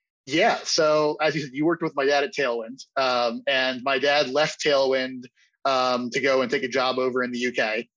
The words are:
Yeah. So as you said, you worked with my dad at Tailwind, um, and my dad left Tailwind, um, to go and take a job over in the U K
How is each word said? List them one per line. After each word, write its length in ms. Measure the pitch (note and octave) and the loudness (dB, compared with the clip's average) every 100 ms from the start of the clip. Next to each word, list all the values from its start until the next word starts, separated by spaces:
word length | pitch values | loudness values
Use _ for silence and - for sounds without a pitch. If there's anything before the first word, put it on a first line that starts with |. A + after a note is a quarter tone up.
| _ _ - | _ _ -4
Yeah. 320 | D#3 A3 - | 2 2 0
So 520 | - - D#3 D3+ D3+ D3+ | -2 2 4 4 2 0
as 160 | D#3 D#3 | -2 -2
you 60 | |
said, 80 | D3+ | -6
you 120 | C3 | -2
worked 200 | D#3+ E3+ | 0 0
with 100 | D#3+ | -4
my 120 | C#3+ C#3 | -2 2
dad 180 | C#3+ | 2
at 100 | C#3+ | 0
Tailwind, 500 | - C3 A#2 A2 C3+ - C3+ | -2 -2 -2 -6 -14 -8 -2
um, 460 | C3 B2 A#2+ A#2+ C3+ | 0 2 0 -2 -2
and 360 | C3+ C3 B2+ | 0 0 -2
my 160 | C3 C3+ | -2 0
dad 300 | C#3+ D3 C3 | 2 2 2
left 300 | C#3 D3+ - | 0 0 0
Tailwind, 640 | D#3 C#3 C3+ C3 C3 B2+ B2 _ _ _ | 0 2 2 0 -2 -8 -16 _ _ _
um, 460 | C3+ C3 B2+ B2 B2 | -2 2 2 0 -2
to 100 | C3 | -2
go 220 | C3+ C3 | 2 2
and 60 | B2 | 2
take 140 | C#3 | 0
a 60 | C3 | 0
job 280 | C3 B2+ B2+ | 0 0 0
over 280 | B2+ B2+ | 0 0
in 80 | B2 | -2
the 80 | A#2+ | -2
U 100 | B2 | -4
K 380 | A#2+ A2+ A2 A#2+ | -2 -2 -2 -6